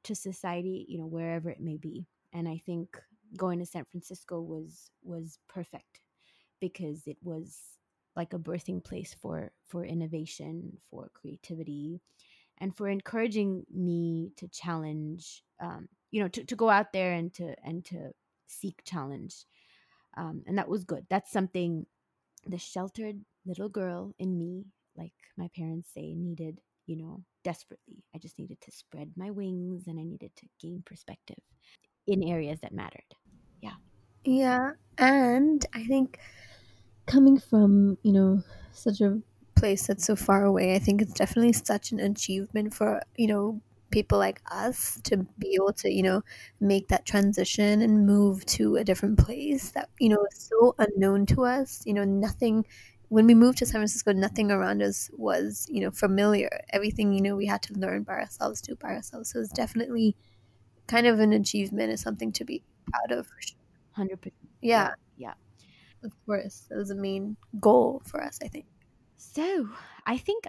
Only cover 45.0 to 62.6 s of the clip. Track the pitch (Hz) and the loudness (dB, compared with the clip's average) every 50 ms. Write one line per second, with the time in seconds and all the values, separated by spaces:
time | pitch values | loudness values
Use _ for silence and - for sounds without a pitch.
45 | - - 208 190 185 - _ 202 190 190 190 190 196 202 - - - 196 196 190 | -2 0 0 0 0 -2 _ -8 -4 -2 0 2 2 0 0 -2 -2 -2 0 2
46 | 185 185 185 214 - - - - - - _ - 196 196 196 196 196 - 190 - | 2 2 2 0 -2 -6 -12 -20 -20 -20 _ 0 2 2 2 2 2 0 -2 -2
47 | - - 208 202 202 202 208 - 190 - - 214 208 208 208 208 226 220 214 214 | 0 0 2 4 4 4 2 2 -2 0 0 2 4 4 4 4 4 6 6 6
48 | 202 202 202 202 202 202 190 190 - - - - 214 214 220 - 220 196 185 - | 8 8 8 6 6 4 4 0 -2 -2 0 0 2 2 2 2 2 2 0 0
49 | 196 202 208 - - 220 247 285 285 302 277 269 - - - - - - _ - | 0 4 6 6 4 4 2 -4 -2 -2 -2 -2 -2 -6 -8 -8 -8 -8 _ 2
50 | 247 220 208 208 202 202 - - - - 226 220 240 247 - - 214 208 - 190 | 4 4 6 4 2 0 -4 -8 -6 0 4 6 6 6 6 4 2 2 4 4
51 | 196 196 196 202 202 - - 262 254 247 254 277 269 - - - - 220 202 202 | 4 4 4 4 4 4 4 4 2 2 2 0 -2 -4 -8 -8 -4 -2 -2 0
52 | 202 196 196 196 214 208 - - 254 226 220 220 214 - - - - - _ _ | 0 2 2 0 0 -2 -2 0 0 2 2 2 0 -2 -8 -20 -20 -20 _ _
53 | - - 220 220 220 233 233 226 240 254 254 - 247 - - 214 214 214 - - | -4 4 6 8 10 12 12 12 10 8 6 4 0 0 0 0 0 -2 -2 0
54 | - 214 196 190 190 202 190 220 208 202 202 190 185 196 202 202 202 202 196 - | 2 2 2 2 2 0 0 0 2 2 2 2 0 0 0 0 0 0 -2 -4
55 | - - - - 220 202 175 170 196 208 208 - - - 277 196 185 190 - - | -6 -8 -8 -4 -2 -2 0 0 -2 -4 -4 -6 -8 -6 -4 -4 -4 -4 -2 0
56 | 214 190 190 196 208 214 208 196 - - - - - - - 196 208 214 226 226 | 0 2 2 4 4 4 4 2 0 -2 -6 -10 -6 -4 -2 -2 -2 -2 -2 0
57 | 208 202 196 196 196 202 202 196 202 202 202 196 - - 202 190 190 185 190 208 | 0 2 2 2 0 0 0 -2 -2 -2 -2 -4 -4 -8 -8 -6 -4 -4 -4 -4
58 | 208 196 196 - - - - - - 220 220 - - - 240 - - - 226 233 | -6 -6 -6 -8 -8 -8 -6 -6 -6 -4 -4 -8 -10 -12 -12 -10 -10 -10 -8 -10
59 | - - 254 226 226 - - 233 220 202 - 254 226 - - 226 233 - 240 226 | -10 -12 -14 -12 -12 -8 -8 -8 -8 -6 -6 -6 -6 -4 -4 -6 -6 -4 -2 2
60 | 220 214 - _ _ _ _ _ _ _ _ _ _ _ _ _ _ - 226 240 | 2 2 2 _ _ _ _ _ _ _ _ _ _ _ _ _ _ 0 2 4
61 | 233 240 220 214 214 208 214 214 196 - - 202 196 196 202 214 - - 220 208 | 6 6 6 6 6 6 4 4 2 0 -2 -4 -4 -4 -2 -2 -2 -2 -4 -4
62 | - - 104 - 113 110 - - 113 - - - | -6 -6 -6 -6 -6 -6 -6 -6 -8 -8 -10 -10